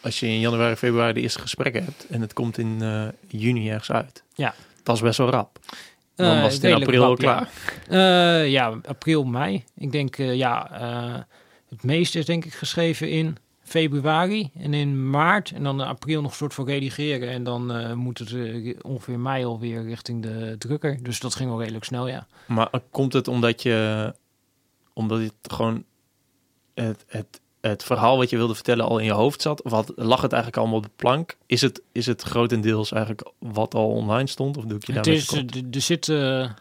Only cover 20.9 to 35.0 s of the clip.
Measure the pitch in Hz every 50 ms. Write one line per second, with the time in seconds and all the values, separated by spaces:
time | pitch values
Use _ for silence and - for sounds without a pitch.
20.9 | 139 131 123 120 117 - - 123 - - 131 127 117 113 117 110 113 113 - -
21.9 | 131 123 127 127 127 127 - - _ - - - 117 110 113 - - 123 - _
22.9 | - - 139 131 - 131 123 - 123 120 117 117 117 - - 123 117 110 110 107
23.9 | 107 107 107 - - - _ _ _ _ _ _ _ _ _ _ _ _ _ _
24.9 | _ - 110 107 110 113 113 110 - _ - - - - 113 113 113 113 - _
25.9 | _ _ _ _ _ _ _ _ _ _ _ _ _ _ _ _ _ 123 120 110
26.9 | 107 - - _ - 113 104 - - - _ _ _ _ - 110 104 - - -
27.9 | 127 110 113 120 135 131 127 123 - 113 117 117 110 - - - 120 113 113 -
28.9 | 117 110 110 107 104 104 117 143 143 - - 156 151 147 - 127 113 110 110 -
29.9 | - - 117 113 127 - - 127 123 120 113 117 - 117 113 113 110 110 104 107
30.9 | - - 127 123 131 156 170 - - - _ _ 123 117 139 127 - - - _
31.9 | _ 123 113 123 117 - - - - 120 120 113 120 110 104 113 110 107 107 -
32.9 | - 110 110 107 107 - - - - _ - 117 104 107 113 - - 113 110 110
33.9 | 113 113 110 104 107 123 135 139 - - 135 139 143 143 110 113 104 104 - -
34.9 | 131 113